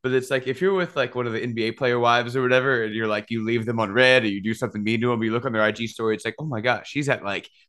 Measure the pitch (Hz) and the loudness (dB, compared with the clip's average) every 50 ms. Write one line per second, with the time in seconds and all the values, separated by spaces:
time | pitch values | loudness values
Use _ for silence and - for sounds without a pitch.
0 | - 131 131 127 127 - 135 131 131 147 139 - 180 190 196 185 170 131 - 143 | -2 0 0 0 0 0 -2 -2 -2 -4 -4 -2 0 0 0 0 -2 -2 -2 -2
1 | 127 123 - 123 123 120 110 113 113 123 117 113 110 113 113 - 135 123 120 120 | -2 -2 -2 -4 -4 -4 -4 -4 -4 -4 -2 -2 -2 -2 -2 0 0 2 2 2
2 | 120 117 120 120 120 120 123 135 127 123 127 127 127 139 131 117 110 110 107 113 | 4 4 4 2 2 0 -2 0 2 4 4 4 4 2 2 0 0 -2 -2 -2
3 | 113 110 104 107 107 - 117 113 110 110 117 117 110 120 117 113 110 98 98 120 | -2 0 -2 -2 -2 -4 -4 -2 0 0 0 0 0 -2 -2 -2 -2 2 4 6
4 | 127 127 127 127 113 107 98 101 95 110 113 - 127 113 - 107 104 107 113 113 | 6 6 6 6 4 2 -2 -2 -2 -4 -4 -4 -4 -6 -4 -2 -2 0 0 2
5 | 120 123 120 110 113 110 110 120 123 135 113 110 107 107 107 113 117 110 - - | 2 0 0 0 0 0 -2 -2 -2 -2 2 2 2 2 2 0 -6 -8 -6 -2
6 | 113 110 107 - - 117 - - 151 156 131 107 107 123 120 98 - - - 143 | -2 0 0 0 -2 -6 -8 -6 -8 -6 -6 -2 0 0 0 0 -4 -6 -6 -4
7 | 143 139 123 101 - 101 98 87 - - _ _ _ | -2 -2 -2 -2 -2 -4 -6 -6 -8 -10 _ _ _